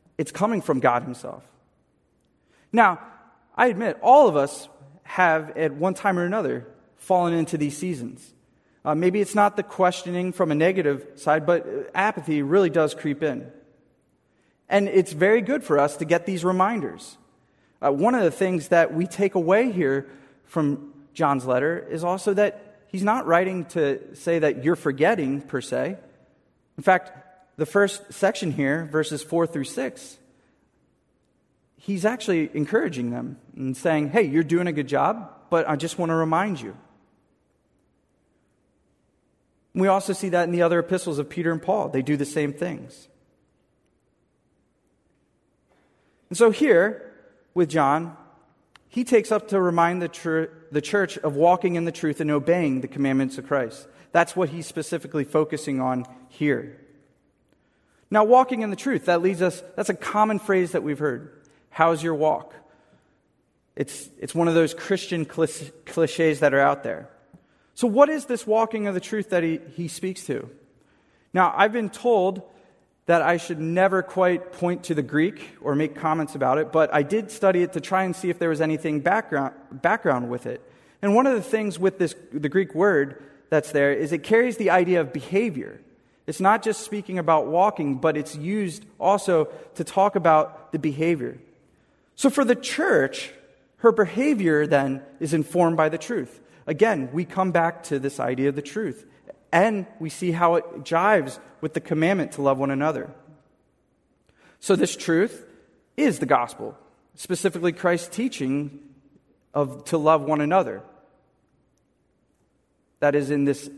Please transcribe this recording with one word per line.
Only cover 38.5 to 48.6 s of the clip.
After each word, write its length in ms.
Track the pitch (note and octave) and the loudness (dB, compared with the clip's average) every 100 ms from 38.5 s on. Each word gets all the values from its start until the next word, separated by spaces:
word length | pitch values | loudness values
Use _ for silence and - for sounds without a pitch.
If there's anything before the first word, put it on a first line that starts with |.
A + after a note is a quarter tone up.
| _ _ _ _ _ _ _ _ _ _ _ _ | _ _ _ _ _ _ _ _ _ _ _ _
We 140 | F#3 G3 | 0 2
also 240 | F#3+ F#3+ | 2 0
see 180 | F#3 G3 | -6 -2
that 140 | F3 | 0
in 80 | E3+ | 0
the 120 | F3 | 2
other 160 | E3+ E3+ | 2 2
epistles 380 | E3+ F#3 F3+ D3 | 0 -2 -4 -6
of 120 | D3 | -6
Peter 220 | F3+ E3 | -4 -2
and 100 | D#3+ | -2
Paul. 260 | - G#3 D3 | -2 -2 0
They 140 | C3+ | -2
do 160 | C3 D3 | -2 -2
the 80 | D3 | -2
same 260 | D#3+ D3 | -4 -4
things. 560 | C#3 F3+ C#3+ B2 - _ _ _ _ _ _ _ _ _ _ _ _ _ _ _ _ _ _ _ _ _ _ _ _ _ _ _ _ _ _ _ _ - | -4 -8 -8 -14 -20 _ _ _ _ _ _ _ _ _ _ _ _ _ _ _ _ _ _ _ _ _ _ _ _ _ _ _ _ _ _ _ _ -6
And 80 | F3+ | 4
so 140 | A#3 | 4
here, 540 | - D4 F3 G3+ G#3+ - - _ _ _ | 6 4 6 4 -2 -16 -20 _ _ _
with 160 | F3+ D#3+ | -2 0
John, 460 | D#3 C#3 D3+ E3 - - _ _ _ | 2 2 2 -4 -14 -20 _ _ _